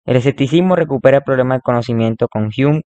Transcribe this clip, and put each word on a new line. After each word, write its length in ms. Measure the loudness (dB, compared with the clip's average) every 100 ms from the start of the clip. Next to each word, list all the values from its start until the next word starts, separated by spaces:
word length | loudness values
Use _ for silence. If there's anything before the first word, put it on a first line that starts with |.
| -2
El 100 | 0
escepticismo 600 | 0 -2 0 0 2 0
recupera 420 | -2 0 2 2
el 60 |
problema 300 | 2 -2 0
del 80 | -2
conocimiento 680 | -2 -2 -2 -2 -2 -2 -4
con 180 | -4 -4
Hume, 360 | 0 0 0